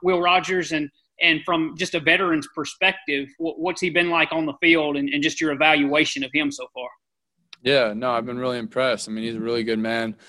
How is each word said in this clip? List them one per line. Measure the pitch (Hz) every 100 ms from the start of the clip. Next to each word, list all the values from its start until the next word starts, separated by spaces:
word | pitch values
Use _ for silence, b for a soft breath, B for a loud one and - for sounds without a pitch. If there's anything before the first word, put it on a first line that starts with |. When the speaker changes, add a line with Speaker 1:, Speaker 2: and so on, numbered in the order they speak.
Speaker 1:
Will | 180 180
Rogers, | 175 185 185 185 160
and, | 156 143 _ _ -
and | 170 156 185
from | 170 156 160
just | 180
a | 170
veteran's | 147 180 185 156 143
perspective, | 160 143 - 190 190 - 139 139 -
what, | 165 151
what's | 180 175
he | 180
been | 165 175
like | 170 156
on | 160
the | 156 -
field | 170 165 151 143
and, | 139
and | 143
just | 151 -
your | 160
evaluation | 139 156 151 139 151 151 139
of | 131
him | 147 147
so | 139 127
far? | 127 123 - _ _ _ _ _ -
Speaker 2:
Yeah, | 123 139 113 107
no, | 127
I've | 120 123
been | 123
really | 127 120
impressed. | 110 127 131 110 -
I |
mean, | 110
he's | 113 113
a |
really | 113 117
good | 113 110
man. | 113 117 113 107